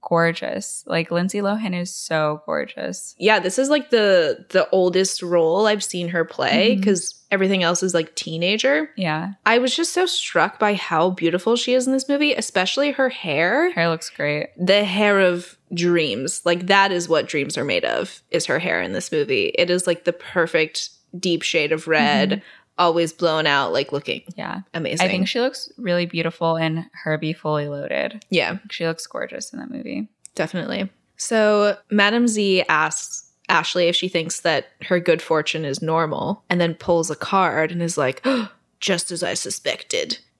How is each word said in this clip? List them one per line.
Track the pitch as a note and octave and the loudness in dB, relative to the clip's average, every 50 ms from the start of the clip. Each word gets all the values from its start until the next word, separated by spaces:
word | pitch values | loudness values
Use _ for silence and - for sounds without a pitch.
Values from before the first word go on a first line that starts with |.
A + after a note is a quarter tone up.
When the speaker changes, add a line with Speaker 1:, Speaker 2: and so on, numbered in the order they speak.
Speaker 1:
gorgeous. | - - F3 E3 E3 E3 E3 - - - - - G#3 - - - - | -2 0 2 2 2 2 0 -2 -6 -6 -6 -6 -8 -10 -12 -14 -8
Like, | - E3+ E3 E3 - | -4 -4 -4 -2 -2
Lindsay | E3+ E3+ F3+ F#3+ - G#3 | -2 -2 -2 -2 -2 -2
Lohan | G3+ G3 G#3 A3 A3 G3 F3+ F3 | -2 -2 -2 -2 -4 -4 -4 -4
is | F3 F3+ - | -6 -6 -8
so | - - - E3 D#3 D#3 D3+ D3+ D3+ - | -12 -6 -2 0 0 0 0 -2 -4 -6
gorgeous. | - - D2+ C#2+ - - - - - F#3+ - - - - _ | -4 -4 -4 -4 -6 -8 -10 -8 -8 -8 -10 -14 -16 -10 _
Speaker 2:
Yeah, | - G#3 G#3+ G3+ | 2 4 4 4
this | F3 F3+ F#3+ - | 2 0 0 0
is, | C4+ C4+ | 2 2
like, | D4+ D4+ B3 - | 2 0 2 2
the, | - A3+ G#3+ G3+ F#3+ F3+ E3 D3 A#2 - - _ | 2 4 4 6 6 6 4 2 0 -4 -6 _
the | - F#3 D#3+ - | 0 0 2 4
oldest | - F#3+ F3+ F3+ F3 F#3 F#3+ F#3+ - - | 4 4 4 4 4 2 0 0 -2 -6
role | F#3 F3 F3 F3 E3 D#3+ E3 F#3+ G#3+ | -4 0 2 4 4 4 4 4 4
I've | G#3+ G#3 G#3 G3 | 2 2 0 -2
seen | - - F3+ F3 E3+ | -6 -6 -6 -6 -2
her | F3 F3 E3 | -2 -2 -2
play, | E3 - - - - - D#3 F#3+ A3+ G#3+ | -2 -2 -2 0 2 4 4 4 4 2
Speaker 1:
Mm-hmm. | G3 F#3+ | 2 4
Speaker 2:
'cause | G#3 G3 E3+ - - - - _ _ | 2 2 2 0 -8 -12 -14 _ _
everything | G3+ F#3+ F#3+ F#3+ G3 F#3+ | 0 2 2 2 2 2
else | F3 E3+ F3 F3 | 2 2 2 2
is, | F#3+ F#3 F3 | 0 0 0
like, | E3+ D#3+ D#3+ _ | 0 0 0 _
teenager. | - - E3 D#3+ E3 E3+ F3+ G#3 A3 A3 C4 C#4+ D4+ D#4 D4 _ | -10 -8 -6 -4 -2 0 0 0 2 2 2 2 2 0 -4 _
Speaker 1:
Yeah. | - F#3+ E3 D#3 D#3 E3+ F#3+ G3 _ _ | -4 -2 -2 -2 -2 -4 -6 -10 _ _
Speaker 2:
I | - A3+ A#3+ | 4 4 4
was | B3 C4 A#3+ | 4 2 0
just | - E4+ - | -2 -2 -2
so | - F4 F#4 | 0 0 0
struck | F4 - - - - - E3+ D#3 G3 - - | 0 0 -4 -4 -2 2 2 2 2 2 0
by | G#3+ G#3 G#3 | 0 0 0
how | F#3 - - F3 D#3 E3 F#3 | 0 -2 -2 0 2 2 2
beautiful | F#3 - E3 E3 E3 F3+ - A3 A#3 | 0 0 0 0 0 0 0 0 0
she | A#3+ - - B3 | 0 0 2 0
is | B3+ B3 | 2 2
in | C4 | 2
this | C4 C4+ C4 - | 0 0 0 0
movie, | C#4+ C#4 D4+ D4 C#4 | 0 2 2 0 0
especially | - A3 - - G3 F3+ F#3 - - C#4+ D4 | -2 -4 -2 0 0 0 0 0 0 0 0
her | C4+ - C4+ B3+ | 2 0 0 0
hair. | B3+ - - F3 C#3+ C#3+ E3 F3 G#3+ C#4 E4+ F4+ | -2 -4 -6 -2 0 2 2 2 2 2 2 0
Speaker 1:
Hair | E4+ F#3+ E3 E3+ | 2 0 0 0
looks | E3 D#3+ - - | 0 -2 -6 -12
great. | - - D3+ D3 D3 D3 - - _ - | -8 -4 -2 -2 -2 -2 -4 -6 _ -4
Speaker 2:
The | F3 F#3 F#3+ G3+ G#3 | 2 4 4 4 4
hair | G3 F3+ G3+ G#3+ G#3 G3+ G3 | 0 0 2 4 4 4 6
of | F#3+ F3+ F3 F3 F3 - - _ _ _ - | 4 4 2 0 -6 -10 -20 _ _ _ -6
dreams. | E3+ E3+ F3 F3 E3+ D#3 C#3+ G2 A2+ C3+ - - - - | -2 0 2 2 2 2 0 -2 -4 -4 -6 -6 -2 0
Like, | F3 F3 F3 F3+ F3+ | 0 0 0 2 4
that | G3 G3 G3 G3 | 4 6 6 4
is | F#3+ F3 E3+ D#3+ | 2 -2 0 2
what | D#3+ D3+ - - | 2 2 2 0
dreams | - D3+ C#3 - - - | -2 -4 -4 -2 -4 -6
are | D3+ | -2
made | C#3+ G2+ F2 - | -2 -2 0 0
of, | A1+ A1+ B1 - G3 - - _ _ | 0 -2 -2 -2 -4 -8 -20 _ _
is | - E3+ - | -2 -2 0
her | - C3 D3 | 0 -2 -2
hair | E3+ F#3 E2+ E2+ | 0 -2 -2 -2
in | F2+ F2 | -2 -4
this | G2 - - - | -4 -6 -6 -2
movie. | - D#3 D3 - C3+ G#2+ F#2+ - - - | -2 -2 0 2 0 0 0 0 0 0
It | F3 F3 | 0 2
is, | F3+ F3+ F3+ | 2 0 0
like, | F#3 F3 E3+ - | 0 -2 0 0
the | F3 | -4
perfect | E3+ - - - - F#3 E3 E3 - D#3+ D#3+ D#3 - - - - - _ _ _ - F3+ | -4 -4 -10 -4 0 0 0 2 2 0 0 0 -4 -10 -10 -10 -14 _ _ _ -12 -6
deep | - F#3 E3+ E3 | -2 -2 -2 0
shade | - - - E3 D3 D3 | -2 -2 0 0 0 0
of | D#3+ D#3 D#3 D#3+ | -2 -2 0 0
red. | D#3+ D3+ D3 D3 D3 C3+ C#3+ F#3+ | 2 2 4 4 4 2 2 2
Speaker 1:
Mm-hmm. | G3 G3+ - - - - _ _ _ - | 0 -4 -6 -14 -20 -20 _ _ _ 2
Speaker 2:
Always | F3 F3 E3 E3+ E3+ D#3+ | 2 4 4 2 0 0
blown | E3 - E3+ E3 D#3 D#3 D#3 | -2 0 0 2 2 2 2
out, | D#3 C#3+ C#3 C#3 F#2 | 2 2 2 2 2
like, | E2 B2 C#3+ - | 0 0 -2 -2
looking | - C#3+ - - - - _ - F3+ | -4 -6 -4 -4 -8 -8 _ -16 -12
Speaker 1:
Yeah. | - - - - F#3+ F#3+ _ - | -10 -8 -8 -8 -10 -12 _ -8
Speaker 2:
amazing. | E3+ D#3+ - - E3+ F#3 | -6 -4 -4 -2 0 0
Speaker 1:
I | F#3 | 0
think | F#3+ F#3 F#3+ F#3+ | 2 0 0 0
she | - A#3+ | 0 0
looks | A#3+ C4 - - - - - | -2 -2 -2 -6 -14 -14 -14
really | - B3 F#3 F3 F3 F3 | -8 -4 -2 0 0 0
beautiful | F3 - E3 E3 E3 - - E3+ E3 E3 | -2 -2 -4 -4 -4 -4 -2 0 0 0
in | E3 E3 D#3+ D#3+ E3 E3 - | 2 0 0 -2 -4 -6 -10
Herbie | _ - - D#3 D#3 D#3 D#3+ D#3 | _ -8 -4 -2 -2 -2 -2 -4
Fully | E3 - - D#3 D3+ D3 D3 D3 | -6 -4 -4 -2 -2 -2 -2 -4
Loaded. | C#3+ C#3+ C#3+ C#3 - C#2 - - A3+ G#3+ - _ | -6 -8 -6 -4 -2 -2 -2 -4 -6 -10 -8 _
Speaker 2:
Yeah. | F#3+ E3+ A#2 - - G3 _ G#3 | 0 0 0 0 -2 -6 _ -12
Speaker 1:
She | - - E3 | -8 -4 -4
looks | E3 E3 E3 - | -4 -4 -6 -10
gorgeous | - - - - - - - - - | -12 -10 -10 -10 -8 -10 -12 -12 -12
in | - - | -12 -14
that | - - | -14 -12
movie. | - - - - - F#3+ G#3+ G#3 _ _ _ - _ | -12 -12 -10 -8 -8 -8 -8 -10 _ _ _ -14 _
Speaker 2:
Definitely. | - D3 D#3+ - F3+ D#3+ - G3 G3 G3 F#3+ _ _ _ _ _ | -6 -6 -4 -4 -8 -6 -6 -6 -6 -6 -8 _ _ _ _ _
So | _ - - A#3 A3 G#3+ G#3+ G#3+ G#3 G#3 G3+ G3 - _ _ | _ -6 -2 2 2 4 4 4 4 4 2 0 -2 _ _
Madam | G#3 G#3 G3+ G3+ A3 A#3+ A#3+ A#3+ | 2 4 4 4 4 4 2 2
Z | G#3+ G#3+ G#3 G3 F#3+ F#3 - - | 2 2 2 2 2 2 2 2
asks | D#3 D3+ D#3 D#3 D#3 - - - - - - _ _ _ _ - | 2 2 2 0 -2 -6 -10 -10 -12 -14 -16 _ _ _ _ 0
Ashley | - E3 E3 - - F3+ F3 E3+ | 0 2 2 0 0 2 2 2
if | F3 | 2
she | - - F#3 | 0 -2 -2
thinks | - E3+ D#3+ E3 - - | -4 -4 -4 -4 -8 -2
that | - F3 D#3 C#3 - - _ _ | 0 0 0 0 -2 -6 _ _
her | - - F#3 F3+ | -4 0 0 0
good | F3 F3+ E3 E3 | 4 2 2 2
fortune | - - E3 D#3 D3+ - - D#3+ D#3+ | 2 0 0 0 0 -2 -4 -4 -4
is | C#3+ C3+ C#3 | -4 -4 -4
normal | - D#3+ D#3+ E3 E3 D#3 D3 - - - G3+ - _ _ | -2 0 0 0 0 0 -2 -4 -4 -4 -4 -6 _ _
and | F3+ F3 | 0 2
then | F3 E3+ E3 | 2 0 0
pulls | - - - E3+ E3+ D#3+ - | -4 0 2 2 2 2 0
a | D3+ | -4
card | - - - - F#3+ F#3 E3 A2+ C#3+ D#3+ D#3+ | -8 -6 -2 2 2 2 2 2 0 0 0
and | F3 F3 | -2 -4
is | E3+ E3 - - | -4 -2 -2 0
like, | C#3+ B2+ C3+ - - B3+ C4+ B3 A3 G3+ | 0 0 -2 -2 -2 0 0 0 -2 -6
<gasps> | - _ _ _ _ _ | -10 _ _ _ _ _
"Just | - - F#3+ F3 - - | -4 -2 -2 -2 -2 -6
as | F3+ E3 | -6 -4
I | F3+ F3 - | -4 -4 -4
suspected." | - - - - - - C3+ - - - _ - - - - - - _ _ _ | -4 -6 -6 -8 -6 -4 -4 -4 -4 -6 _ -4 -4 -4 -4 -6 -10 _ _ _